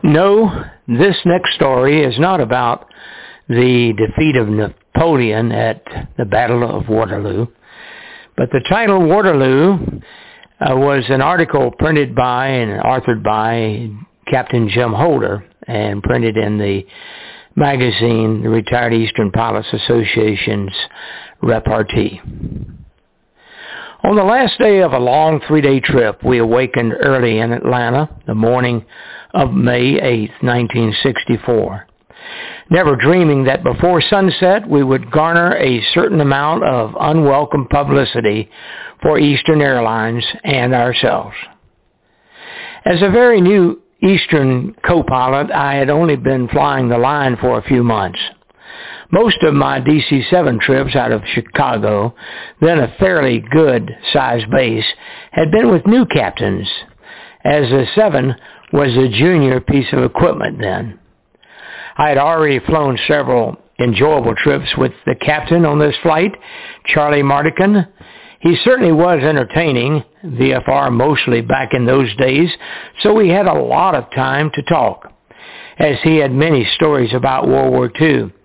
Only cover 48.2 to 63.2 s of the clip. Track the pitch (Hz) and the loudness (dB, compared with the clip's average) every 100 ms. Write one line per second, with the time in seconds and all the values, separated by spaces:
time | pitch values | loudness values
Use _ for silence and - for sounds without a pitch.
48.2 | - - _ _ - - - - - 175 | -10 -12 _ _ -20 -20 -18 -20 -2 2
49.2 | 226 - 160 143 135 135 127 151 - 139 | 2 2 2 2 0 -2 0 0 2 -2
50.2 | 120 180 147 117 - 131 135 127 120 113 | 2 0 2 -2 0 0 0 -2 -2 -4
51.2 | 101 - - - 135 113 104 104 104 - | -4 -6 -4 -2 -2 0 0 0 -2 -6
52.2 | - - - - 160 165 120 - 190 175 | -18 -18 -18 0 2 2 0 0 0 2
53.2 | 135 117 107 151 156 123 - 113 - 147 | 0 -2 0 2 4 2 -4 -8 -2 -2
54.2 | 131 117 107 135 123 113 107 - - - | 0 -2 -2 0 0 -2 -4 -6 -14 -20
55.2 | - - 160 202 240 180 - 240 220 151 | -8 -2 0 2 4 2 4 2 2 0
56.2 | 98 - 101 95 98 - - _ - - | -2 -4 -4 -4 -6 -10 -12 _ -20 -20
57.2 | - - - 147 131 135 120 - 214 143 | -20 -8 -2 0 2 0 0 2 2 2
58.2 | 127 127 - - - 143 139 120 131 101 | -2 -4 -12 -20 -4 0 2 2 2 2
59.2 | 160 175 135 127 - 143 123 135 123 - | 2 4 2 0 0 0 0 0 -2 0
60.2 | - - - 110 104 92 113 95 _ _ | 0 0 -6 -6 -6 -6 -8 -14 _ _
61.2 | _ _ _ - - - - - 151 139 | _ _ _ -20 -20 -18 -14 -2 0 2
62.2 | 143 165 151 135 - 160 143 120 - 147 | 2 2 2 0 0 0 0 -2 0 -2